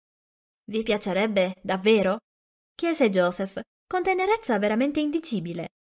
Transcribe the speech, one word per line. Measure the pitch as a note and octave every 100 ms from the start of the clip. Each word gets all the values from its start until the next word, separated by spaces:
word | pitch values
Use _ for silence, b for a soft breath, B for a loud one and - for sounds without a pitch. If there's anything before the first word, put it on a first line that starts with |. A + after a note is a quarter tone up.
| _ _ _ _ _ _ -
"Vi | G#3+
piacerebbe | A3 G3+ G3+ F3+ A3 G3+ F#3 F#3
davvero?" | - F#3+ G3 A3 F#3 G#3+ - _ _ _ _ -
chiese | E4+ D#4+ B3
Joseph, | F#3+ F3 F3+ F#3+ - - _ -
con | F#4
tenerezza | F#4 F#4 F#4+ A4+ - G#3+
veramente | G#3 G#3+ C#4 D4
indicibile, | D4+ D#4 D#4+ G3+ E3 E3+ - _ _